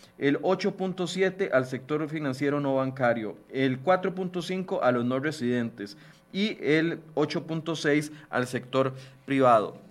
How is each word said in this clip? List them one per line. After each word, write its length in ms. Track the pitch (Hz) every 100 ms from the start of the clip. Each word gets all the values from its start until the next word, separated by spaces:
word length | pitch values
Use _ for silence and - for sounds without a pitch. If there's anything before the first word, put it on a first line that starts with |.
| - -
el 200 | 135 143
ocho 340 | 175 185 202 196
punto 320 | 190 180 170
siete 420 | 185 190 185 190
al 140 | 131 131
sector 420 | 127 131 151 156
financiero 520 | 156 147 131 143 147
no 160 | 139 135
bancario, 600 | 135 131 123 117 104 - -
el 300 | 131 135 127
cuatro 340 | 151 185 185
punto 260 | 180 185 180
cinco 440 | 165 185 180 190
a 80 | 123
los 120 | 120
no 140 | 120 131
residentes 800 | 151 - 120 123 117 - 101 - - - _
y 260 | 185 214 -
el 400 | - 156 165 156 -
ocho 300 | - 151 175
punto 300 | 151 160 160
seis 380 | 151 151 147 151 - -
al 160 | 123 123
sector 480 | 123 - 131 131 131 - -
privado. 520 | - 135 127 113 92 - -